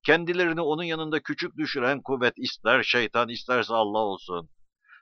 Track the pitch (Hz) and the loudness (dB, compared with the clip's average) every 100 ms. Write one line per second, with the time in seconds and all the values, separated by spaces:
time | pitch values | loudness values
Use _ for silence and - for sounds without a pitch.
0 | - 160 170 175 175 165 156 156 170 160 | 2 2 2 0 0 0 -2 -2 -2 -4
1 | 156 151 - 147 175 - 147 135 123 139 | -4 -4 -4 -6 -8 -6 -6 0 0 -2
2 | - 135 123 - 127 - 107 123 107 123 | -4 0 0 0 -8 -2 2 4 4 0
3 | 110 117 117 117 - 127 107 113 104 107 | 2 0 -2 -4 -2 0 2 2 2 2
4 | 107 95 90 87 80 _ - _ _ - | 0 -2 -6 -8 -8 _ -20 _ _ -20